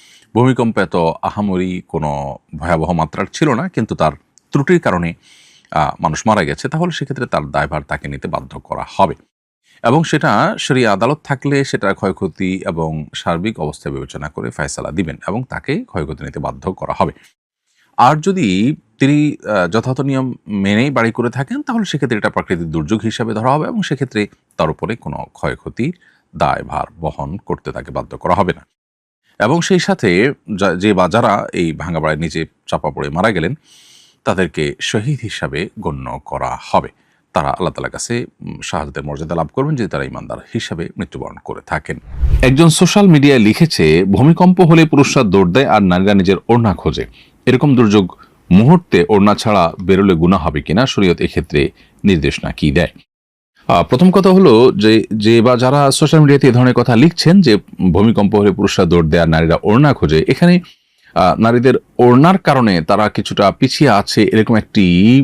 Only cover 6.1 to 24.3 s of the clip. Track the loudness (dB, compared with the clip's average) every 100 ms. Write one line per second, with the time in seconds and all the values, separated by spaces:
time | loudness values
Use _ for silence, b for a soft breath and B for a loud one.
6.1 | -4 -2 0 -2 -4 -8 -6 -6 -6 -10
7.1 | -8 -6 -6 -4 -4 -4 -6 -8 -10 -10
8.1 | -12 -8 -10 -10 -18 -12 -12 -8 -2 -2
9.1 | -4 _ _ _ _ b b -2 0 0
10.1 | -2 0 0 0 -4 -4 0 0 0 -2
11.1 | -4 -6 -6 -2 -2 -2 -4 -4 -4 -4
12.1 | -4 -8 -6 -6 -6 -6 -6 -6 -8 -10
13.1 | -10 -6 -4 -6 -8 -8 -10 -12 -12 -12
14.1 | -14 -14 -12 -12 -8 -10 -8 -8 -6 -8
15.1 | -10 -10 -10 -8 -10 -8 -8 -8 -8 -8
16.1 | -10 -12 -10 -10 -10 -10 -8 -8 -4 -6
17.1 | -6 b _ _ _ _ _ _ 2 2
18.1 | 2 0 -2 0 0 -2 -4 _ _ 0
19.1 | 2 0 -4 -4 -2 0 -2 -2 -4 -4
20.1 | -4 -6 -8 -8 -4 0 0 0 0 -2
21.1 | -2 -4 -4 -6 -8 -6 -6 -4 -4 -4
22.1 | -4 -4 -4 -4 -6 -4 -6 -4 -4 -4
23.1 | -6 -6 -4 -2 -2 -4 -6 -6 -6 -6
24.1 | -6 -6